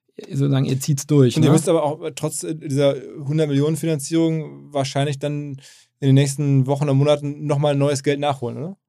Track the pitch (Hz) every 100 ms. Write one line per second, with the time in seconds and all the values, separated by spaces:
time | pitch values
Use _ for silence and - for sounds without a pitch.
0 | _ - - 135 139 135 131 135 - 139
1 | - 147 127 - 127 156 175 165 151 156
2 | 160 135 151 - 175 156 156 135 139 139
3 | - - 139 156 151 139 147 156 165 156
4 | 139 165 165 160 147 139 139 147 139 143
5 | 143 139 147 147 147 135 - - _ _
6 | 143 135 143 139 143 139 131 139 147 135
7 | 143 147 143 147 147 143 151 139 143 135
8 | 143 143 147 139 120 120 156 196